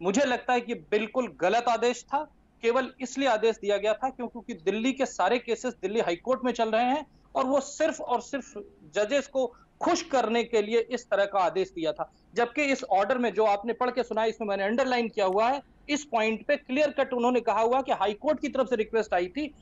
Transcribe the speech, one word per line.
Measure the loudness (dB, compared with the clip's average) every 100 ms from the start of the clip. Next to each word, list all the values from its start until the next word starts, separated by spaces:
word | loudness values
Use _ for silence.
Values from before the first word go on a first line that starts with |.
मुझे | 0 2 2
लगता | 0 0
है | -2
कि | -2
बिल्कुल | -8 -2 -2 0 -4 -4 -2
गलत | 0 2 2
आदेश | 0 0 -2
था, | -4 -4 -4 _ _ -4
केवल | 0 2 0 -6
इसलिए | -8 -2 0
आदेश | 2 2 0
दिया | 0 0
गया | 2
था | 0 -2
क्यों-, | -4 -10
क्योंकि | -10 -12
दिल्ली | -6 -2 0 -2
के | -2 -4
सारे | 0 0 0
केसेस | -2 -4 -4 -4
दिल्ली | -2 0
हाई | 0 -2
कोर्ट | -2 -2 0
में |
चल | 0 0
रहे | 2 2
हैं | 0 -4 -20 _ -2
और | 2
वो | 0
सिर्फ | 0 0 0 0
और | -2 -4
सिर्फ | -2 -8 -8 -16 -16 -20 -6 -2
जजेस | 2 0 0
को | -2 -2 -6 _ -4
खुश | 0 0
करने | 0 0 2 0
के | 2 0
लिए | 2 0
इस | 0 -6 -2
तरह | 0 2
का | 2
आदेश | 2 0 -4
दिया | -2 -4
था। | -4 -8 _ _ -2
जबकि | 0 0
इस | 0 0
order | 2 2 2 2
में | 0
जो | 2 2
आपने | 2 -2
पढ़ | -2 -2
के | -2
सुनाया, | -2 0 -2
इसमें | -2 -4
मैंने | -2
underline | 0 0 0 0 -2
किया | 0 2
हुआ | 2 2
है, | 0 -6 -16 -6
इस | -6
point | -2 0 0 -2 -2
पे | -2
clear | 0 0 0
cut | 0 -2
उन्होंने | 2 2 2
कहा | 2 2
हुआ | 2 2
कि | 0
हाई | 0 0
कोर्ट | -2 -2 -2
की | -2
तरफ | -2 0
से | 0
request | 0 0 2
आई | 0 0
थी | -4 -8 -8